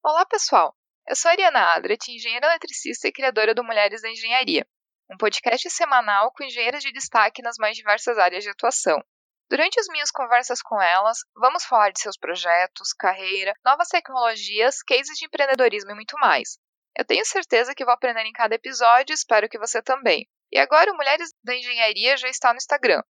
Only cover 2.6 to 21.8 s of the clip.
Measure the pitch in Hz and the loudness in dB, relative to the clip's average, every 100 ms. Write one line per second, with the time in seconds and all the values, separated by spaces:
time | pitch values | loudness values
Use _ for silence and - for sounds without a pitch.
2.6 | - - - 240 - - 262 214 214 226 | -4 -12 -10 -4 -6 -2 -2 2 2 0
3.6 | 226 220 202 220 220 226 220 254 240 156 | 0 2 2 0 -10 -10 -2 -2 0 -2
4.6 | - _ _ _ _ 185 214 - 247 247 | -4 _ _ _ _ -2 -2 0 -2 -2
5.6 | 349 - 320 262 220 202 226 - 277 240 | -4 -4 2 2 2 2 0 -2 -12 -4
6.6 | 233 285 285 254 - 233 208 - 233 226 | -4 -4 -8 -10 -2 2 2 0 -12 -4
7.6 | 214 214 214 214 - 226 180 180 208 196 | -4 -2 -2 0 0 2 2 2 -10 -4
8.6 | 233 - - 151 - _ _ _ _ 262 | -4 0 0 -2 -4 _ _ _ _ 0
9.6 | 339 466 392 311 294 - 247 240 247 240 | 0 0 -4 -4 -6 -4 2 2 2 -8
10.6 | - 214 180 180 208 233 - - 247 330 | -4 0 2 2 2 -2 -12 0 0 0
11.6 | - 240 202 185 208 190 - 175 175 170 | 0 4 4 0 -10 -8 -8 -6 0 2
12.6 | 185 - 196 - 196 190 185 196 190 208 | 0 -4 -10 -2 -2 -2 -4 -4 -4 -2
13.6 | 262 294 349 349 285 262 233 220 202 208 | 0 2 0 -2 -2 -2 -2 -2 -6 0
14.6 | 240 - - 247 285 302 320 - 277 262 | 0 0 -2 -2 -2 -14 -12 -4 0 2
15.6 | 240 208 196 208 220 294 247 143 - - | 2 0 -10 -16 -14 0 2 2 -2 -16
16.6 | _ _ _ - - - 427 392 - 226 | _ _ _ -8 -2 0 0 -4 0 0
17.6 | 247 277 247 240 254 226 220 226 220 226 | 0 -4 -2 0 0 -4 -8 -4 -2 -2
18.6 | 262 262 233 240 277 311 - 214 214 226 | -6 0 4 6 4 -4 2 2 2 -6
19.6 | 220 220 - 262 240 156 - _ _ - | -6 -4 -2 0 2 0 -2 _ _ 0
20.6 | 277 302 392 349 277 311 339 _ - 254 | 4 4 4 2 -2 -2 -4 _ -8 -8
21.6 | 247 240 | -6 0